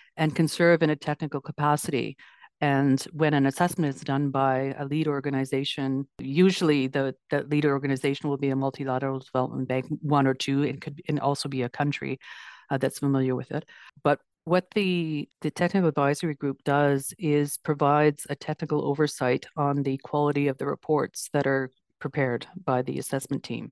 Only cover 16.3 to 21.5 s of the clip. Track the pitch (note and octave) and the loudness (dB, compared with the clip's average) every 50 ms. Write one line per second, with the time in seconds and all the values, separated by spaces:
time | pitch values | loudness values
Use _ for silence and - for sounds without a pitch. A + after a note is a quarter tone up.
16.3 | D3 - - C#3 C3+ - _ D3+ C#3 C#3+ D3 C#3+ C#3+ C#3 C3+ - - - F#3 D3+ | -4 -2 -4 -4 -4 -4 _ 2 4 4 4 4 4 2 0 -4 -8 -4 0 2
17.3 | D3 D3 D3 C#3+ - - - - D3+ C#3 D3+ C#3 D3 D3+ D3+ D3+ D3 - - - | 2 2 2 0 -2 -6 -2 -2 0 2 4 4 4 6 6 4 2 2 -6 -10
18.3 | C#3+ - - - D3+ - E3+ - D3+ D3 - C#3 C#3+ D3+ D3+ D3+ - - C#3 B2 | -10 -8 -6 -8 -6 -6 -4 -4 -2 -2 0 -2 0 2 0 0 0 0 0 2
19.3 | B2 - - - _ D#3 C#3+ C#3+ C#3+ C#3+ C#3 C#3 C3+ C3+ - - - D3 D3 D3 | 2 0 -2 -6 _ -2 0 0 0 0 0 -2 -2 -4 -6 -4 -2 0 2 2
20.3 | C#3+ C#3+ C#3+ C#3 C3 - C3+ C#3+ C#3+ - - - D#3 C#3+ B2+ - - - - - | 2 2 0 0 0 -2 -4 -6 -6 -6 -2 0 0 0 0 -2 -4 -10 -12 -4
21.3 | - D3 C3+ C3+ | -2 0 0 2